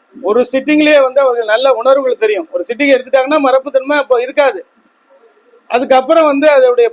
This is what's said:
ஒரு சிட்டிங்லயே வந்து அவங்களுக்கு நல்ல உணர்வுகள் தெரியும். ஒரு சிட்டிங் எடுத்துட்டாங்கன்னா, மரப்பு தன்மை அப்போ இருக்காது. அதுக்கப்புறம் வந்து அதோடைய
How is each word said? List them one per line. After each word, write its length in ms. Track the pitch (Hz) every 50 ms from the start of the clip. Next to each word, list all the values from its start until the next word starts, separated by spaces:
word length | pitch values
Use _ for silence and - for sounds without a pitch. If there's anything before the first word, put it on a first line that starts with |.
| _ _ _ - -
ஒரு 240 | 180 214 240 247 240 -
சிட்டிங்லயே 500 | 269 262 294 302 302 302 302 302 285 269
வந்து 180 | 254 254 277
அவங்களுக்கு 240 | 277 254 240 240 226
நல்ல 280 | 214 214 240 262 277 247
உணர்வுகள் 440 | 220 240 262 269 285 269 254 247
தெரியும். 320 | - 220 214 214 190 165 -
ஒரு 140 | - 175 175 -
சிட்டிங் 260 | 240 220 285 277 269
எடுத்துட்டாங்கன்னா, 440 | 247 240 254 - 269 262 269 302 311
மரப்பு 320 | 277 262 254 262 262 285
தன்மை 280 | 262 269 262 277 294 294
அப்போ 240 | 269 - 254 233 247
இருக்காது. 440 | 254 - 294 285 269 214 175 - - _ _ _ _ _ _ _ _ _ _ _ _ _ _ _ _ _ _ _ -
அதுக்கப்புறம் 560 | - 247 269 - 262 254 254 262 320 330 320
வந்து 240 | 294 285 277 285 302
அதோடைய 400 | 294 269 254 247 247 240 233 226